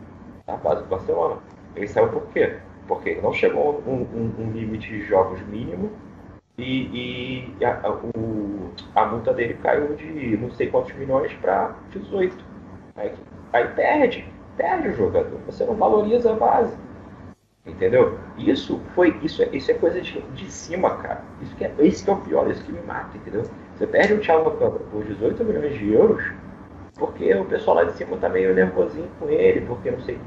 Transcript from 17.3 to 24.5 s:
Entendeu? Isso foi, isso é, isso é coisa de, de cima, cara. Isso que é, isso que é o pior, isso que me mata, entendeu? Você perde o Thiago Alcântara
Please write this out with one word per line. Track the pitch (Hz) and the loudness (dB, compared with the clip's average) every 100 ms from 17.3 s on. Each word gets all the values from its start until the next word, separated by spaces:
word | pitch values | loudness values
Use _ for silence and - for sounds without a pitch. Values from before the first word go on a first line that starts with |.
| - _ _ | -20 _ _
Entendeu? | 82 85 92 127 117 - - - | -16 0 4 6 4 2 -10 -2
Isso | - - - - - | 2 2 0 -6 -4
foi, | - 175 - | 4 4 4
isso | 156 - | -4 0
é, | 156 | 0
isso | 135 - | 0 0
é | |
coisa | 160 170 - | 2 2 2
de, | - 104 | -4 -8
de | - 131 - | -10 -12 -12
cima, | - - 175 156 - | -14 -8 0 0 0
cara. | - - - - | -6 -8 -10 -14
Isso | - | -14
que | - - | -6 -6
é, | - | 4
isso | 156 - | 4 4
que | - | 0
é | |
o | - | 0
pior, | 92 71 - | 2 2 2
isso | - | -2
que | - | -6
me | - | -10
mata, | - 62 - | -8 -8 -8
entendeu? | 104 - 101 120 - - - | -12 -8 -6 -6 -10 -18 -6
Você | - | 0
perde | - 196 | 4 4
o | 208 | 4
Thiago | - 160 | 4 4
Alcântara | 160 | 4